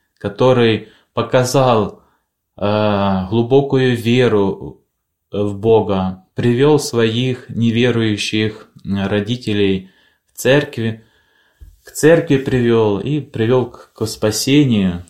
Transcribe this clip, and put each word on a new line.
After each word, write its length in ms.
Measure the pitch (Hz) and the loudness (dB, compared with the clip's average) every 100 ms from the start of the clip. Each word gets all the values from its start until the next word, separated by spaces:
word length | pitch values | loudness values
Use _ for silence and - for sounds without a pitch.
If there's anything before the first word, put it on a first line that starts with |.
| _ _ | _ _
который 720 | 104 101 127 123 117 107 - _ _ | -10 0 2 4 2 0 -4 _ _
показал, 880 | - 110 131 123 143 127 113 98 - _ _ _ _ _ - | -8 -2 0 2 2 2 2 0 -8 _ _ _ _ _ -8
э, 720 | 101 107 107 101 98 95 92 | -4 0 0 0 0 -2 -2
глубокую 640 | 113 117 139 139 131 131 117 | -2 2 2 2 0 0 0
веру 880 | 107 123 120 104 98 82 71 - _ _ _ _ _ | 0 2 2 2 0 -4 -12 -18 _ _ _ _ _
в 240 | 98 104 | -6 -6
Бога, 680 | 98 110 110 98 95 92 92 _ | -2 2 2 2 -2 -4 -6 _
привел 440 | - 120 120 143 151 | -4 -2 2 2 2
своих 720 | 143 117 113 110 127 123 - | 0 -2 0 0 -4 -6 -8
неверующих, 1200 | 104 117 113 123 113 113 104 - 110 107 - - _ | -2 0 2 0 0 0 -2 -4 -2 -4 -6 -16 _
м, 220 | - 98 98 | -8 -6 -2
родителей 840 | 104 101 123 107 104 101 95 - _ _ _ _ | -2 -4 -6 -4 0 0 0 -6 _ _ _ _
в 100 | - | -4
церкви, 680 | 123 139 143 - 113 110 _ _ _ _ _ _ - _ | 0 2 0 -4 -6 -6 _ _ _ _ _ _ -20 _
к 60 | - | -18
церкви 480 | - 151 165 160 139 | 0 4 4 4 -2
привел 600 | - 127 117 113 110 98 | 0 0 2 2 2 -2
и 220 | 110 151 | -4 -6
привел 460 | 135 117 113 127 120 | -6 -4 0 0 -2
к, 260 | - - | -8 -20
к 120 | - 110 | -8 -8
спасению. 1000 | - 110 107 - 143 143 107 95 87 87 | -2 -2 -2 2 2 4 2 0 -2 -10